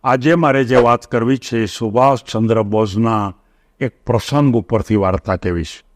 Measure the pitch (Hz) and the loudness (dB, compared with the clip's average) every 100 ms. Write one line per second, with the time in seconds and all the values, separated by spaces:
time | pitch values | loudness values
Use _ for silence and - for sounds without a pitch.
0 | 131 131 135 170 156 135 127 127 120 120 | 0 0 2 2 2 2 2 4 4 2
1 | - 120 113 131 - 117 107 - 113 107 | 0 -4 0 -2 -2 -4 -4 -4 -4 2
2 | 131 131 - 110 113 110 104 107 110 101 | 2 0 -4 -2 0 0 0 0 -2 0
3 | 113 110 101 92 _ _ _ _ 127 _ | 0 0 -4 -8 _ _ _ _ -8 _
4 | - 117 - 143 143 117 98 113 - 107 | -4 -2 0 0 2 2 0 -4 0 0
5 | 95 92 - 92 92 87 80 - _ | 0 -2 -4 -4 -2 -4 -6 -12 _